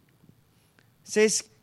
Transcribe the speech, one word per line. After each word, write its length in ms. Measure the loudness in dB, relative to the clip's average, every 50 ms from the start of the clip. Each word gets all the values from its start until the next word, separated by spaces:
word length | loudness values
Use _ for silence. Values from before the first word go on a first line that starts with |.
| _ _ _ _ -20 -20 _ _ _ _ _ _ _ _ _ _ _ _ _ _ _
says, 400 | -6 0 0 2 2 0 -4 -8 -10 _ _